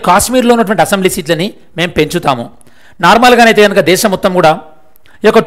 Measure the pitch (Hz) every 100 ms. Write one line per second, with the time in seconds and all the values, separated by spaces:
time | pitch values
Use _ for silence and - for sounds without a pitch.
0 | 190 185 - 254 240 233 196 196 156 196
1 | 185 196 160 160 196 - - - 170 160
2 | 151 170 165 127 120 - - - - -
3 | 170 214 247 240 226 208 208 196 160 185
4 | 220 185 196 180 160 165 - - - -
5 | - - 208 220